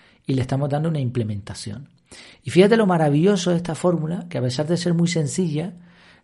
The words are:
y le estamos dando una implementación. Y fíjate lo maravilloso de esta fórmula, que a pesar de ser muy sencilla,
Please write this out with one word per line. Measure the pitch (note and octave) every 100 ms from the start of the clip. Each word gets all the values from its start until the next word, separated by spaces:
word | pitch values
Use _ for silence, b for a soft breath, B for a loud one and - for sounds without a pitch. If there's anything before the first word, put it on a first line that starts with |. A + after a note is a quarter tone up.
| b b b
y |
le | C3
estamos | B2 C3+ C#3+
dando | C#3+ D#3+
una | D#3
implementación. | B2 B2+ G#2+ G#2 - G2+ A2 G#2+ C#3+ _ B B B B
Y | -
fíjate | D#3+ G3+ A#3
lo | G3+
maravilloso | F3 D#3 C#3+ F3+ G3+ F3
de | E3+
esta | F3
fórmula, | D#3 F3+ E3+ D#3 E3+ -
que | C3
a |
pesar | B2 B2+ D3+
de | E3+
ser | F3
muy | E3+ E3+
sencilla, | E3 C#3+ - F3+ D3 F3+ - B B B B